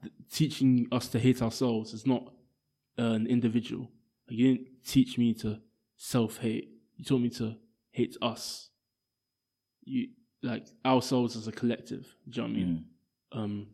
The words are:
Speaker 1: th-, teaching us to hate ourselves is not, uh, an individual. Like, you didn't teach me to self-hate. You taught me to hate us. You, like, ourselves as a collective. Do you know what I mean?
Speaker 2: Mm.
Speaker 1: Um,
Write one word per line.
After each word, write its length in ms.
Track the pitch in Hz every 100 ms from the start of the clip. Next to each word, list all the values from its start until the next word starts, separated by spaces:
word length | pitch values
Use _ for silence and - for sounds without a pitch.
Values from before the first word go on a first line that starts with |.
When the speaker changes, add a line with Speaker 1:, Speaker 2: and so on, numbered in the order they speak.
Speaker 1:
th-, 120 | - - -
teaching 560 | - 156 - 135 123 117
us 160 | 123 -
to 100 | 117
hate 220 | 127 123
ourselves 520 | 113 - 127 110 110
is 120 | 110 135
not, 280 | 120 - - _ _ _ _ _ -
uh, 40 |
an 240 | 117 110 117
individual. 640 | 123 117 117 110 - 120 _ _ _ _
Like, 100 | 113
you 80 | 131 127
didn't 120 | - - -
teach 320 | 131 127 -
me 160 | 117 110
to 240 | 110 110 - _ _ _
self-hate. 720 | - 127 110 - 113 113 - - _ -
You 80 | -
taught 140 | 131
me 80 | 120
to 240 | 120 110 107 _ _ _
hate 240 | - 120 -
us. 480 | 120 107 - - - _ _ _ _ _ _ _ _ _ _ _
You, 260 | - 131 101 - _ _
like, 240 | 131 110 - _ 131
ourselves 500 | 131 - 127 120 113
as 120 | 110
a 40 |
collective. 640 | - 120 117 - - - _ -
Do 120 | 117
you 60 | 117
know 60 |
what 40 | 110
I 60 |
mean? 220 | 90 82 - _ _ _ _
Speaker 2:
Mm. 40 | 113
Speaker 1:
Um, 300 | 101 104 104